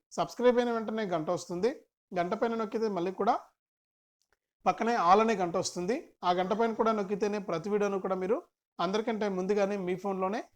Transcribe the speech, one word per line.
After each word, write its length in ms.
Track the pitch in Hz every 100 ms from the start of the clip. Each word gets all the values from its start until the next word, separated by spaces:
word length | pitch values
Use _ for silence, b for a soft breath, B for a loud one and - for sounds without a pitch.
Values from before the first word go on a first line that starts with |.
| _ -
సబ్స్క్రైబ్ 400 | 180 - 247 240
అయిన 100 | 240 226
వెంటనే 280 | 220 220 202
గంట 160 | 170 156 180
వస్తుంది, 340 | - 175 220 311 - _ - 180
గంట 140 | 175 214
పైన 140 | 233 226
నొక్కితే 280 | 220 226 220 190
మళ్ళీ 160 | 175 185
కూడా 160 | 196 302 - _ _ _ _ _ _ _ _ _ _ _ 190
పక్కనే 280 | 180 226 233 175
all 120 | 202 226
అనే 100 | 202
గంట 120 | 175 185
వస్తుంది. 320 | - 180 180 277 - - 180
ఆ 40 | 180
గంట 140 | 185 214
పైన 140 | 233 220
కూడా 100 | 226 214
నొక్కితేనే 420 | 196 202 208 208 190
ప్రతి 180 | 165 202
వీడియోను 260 | 208 202 196 190
కూడా 100 | 185
మీరు 160 | 185 277 - _ _ -
అందరికంటే 500 | 175 214 233 214 208 185
ముందుగానే 400 | 190 208 196 202 180
మీ 80 | 185
ఫోన్లోనే 380 | 202 185 185 233 -